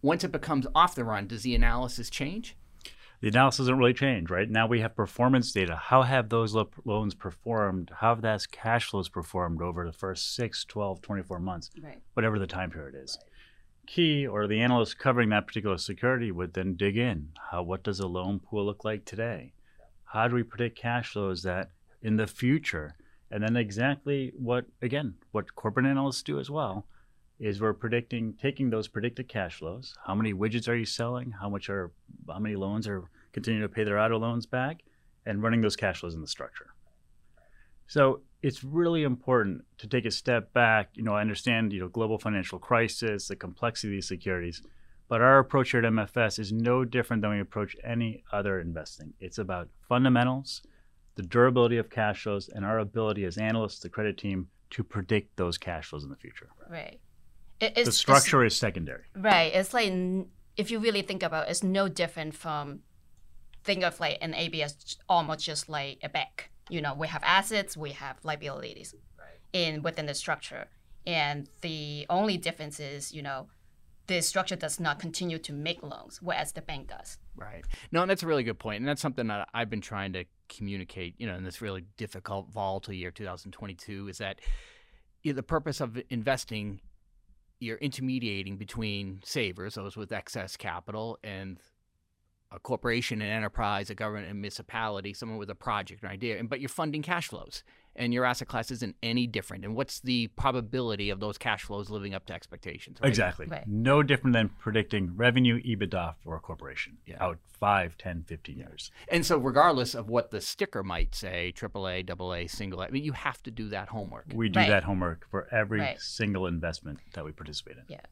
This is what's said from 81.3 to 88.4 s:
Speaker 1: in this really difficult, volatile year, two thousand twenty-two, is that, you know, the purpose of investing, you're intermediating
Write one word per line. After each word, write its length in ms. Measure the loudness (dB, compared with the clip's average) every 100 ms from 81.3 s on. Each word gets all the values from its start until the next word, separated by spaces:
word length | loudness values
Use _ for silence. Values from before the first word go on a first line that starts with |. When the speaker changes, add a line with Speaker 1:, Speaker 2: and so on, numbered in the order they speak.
Speaker 1:
in 100 | -6
this 160 | -8 -8
really 240 | -8 -8 -10 -12
difficult, 540 | -10 -10 -6 -8 -6
volatile 440 | -6 -4 -4 -6
year, 160 | -8 -10
two 120 | -10
thousand 280 | -10 -10 -14
twenty-two, 560 | -14 -14 -14 -12 -10 -10
is 100 | -8
that, 220 | -8 -6 -4 -4 -6 -20 _ -20 _ _
you 100 | -4
know, 40 | -4
the 80 |
purpose 360 | 0 -2 -2 -4
of 200 | -4 -6 -6
investing, 720 | -2 0 -2 -2 -6 -6 -8 -14 _ _ _ _ -20 _ _
you're 180 | -8 -4
intermediating 800 | -4 -4 -2 -2 -2 -2